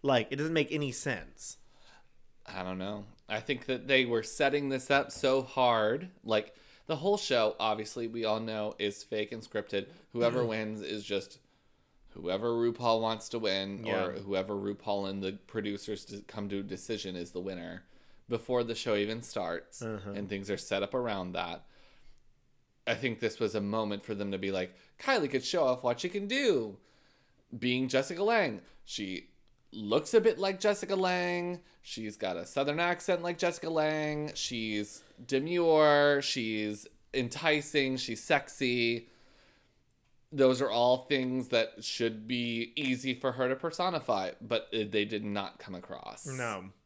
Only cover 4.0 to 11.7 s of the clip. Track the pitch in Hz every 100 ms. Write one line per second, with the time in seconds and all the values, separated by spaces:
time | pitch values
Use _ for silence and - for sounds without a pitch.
4 | 123 117 110 - 139 143 139 131 - 139
5 | 139 - 135 135 123 - 123 113 107 139
6 | 180 - - 110 107 - - - - 156
7 | 175 202 - 123 107 - 110 107 107 123
8 | 113 117 110 110 113 110 107 - 104 101
9 | - 107 104 113 - 107 - 101 98 -
10 | - 120 117 123 117 110 110 107 101 104
11 | 101 101 - - _ _ _